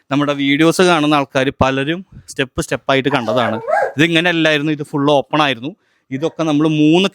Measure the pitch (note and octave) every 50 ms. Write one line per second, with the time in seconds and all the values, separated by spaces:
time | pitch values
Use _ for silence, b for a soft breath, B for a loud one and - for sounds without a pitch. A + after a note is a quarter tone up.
0 | b - C3+ C#3+ C#3+ C#3+ C#3+ C#3+ C#3 C#3 C#3+ D3 D#3+ E3 D#3+ - F#3 F3+ F3 D3+
1 | D3 D3 D3+ C#3+ C#3 - - C3+ C3 C#3 - - C3 C3 C3+ C3+ C#3 D3 E3+ F#3+
2 | F#3+ _ - - - - - - C3+ - _ E3+ D3+ - C#3+ B2 - - C3+ C3+
3 | B2+ C#3+ C#3+ C3 A2 A2 - B2+ A2+ A2 A2 A#2 - C#5+ D#5+ - - - - C3+
4 | D#3+ E3+ E3 D#3+ F3 F3+ E3+ E3 D#3+ D#3 D3+ D3 C#3+ D#3 D3+ C#3+ C#3+ - - C#3+
5 | C#3 D3 D3 C3+ - - - D3+ D3+ C#3 B2+ A2+ B2 D#3 G#3 - _ _ _ _
6 | _ - C3 C3+ D#3+ D#3 - - D#3+ D#3+ D3 C#3+ D#3 D#3+ D#3 D3+ D3+ D#3 D#3+ F3+
7 | G3 F#3+ -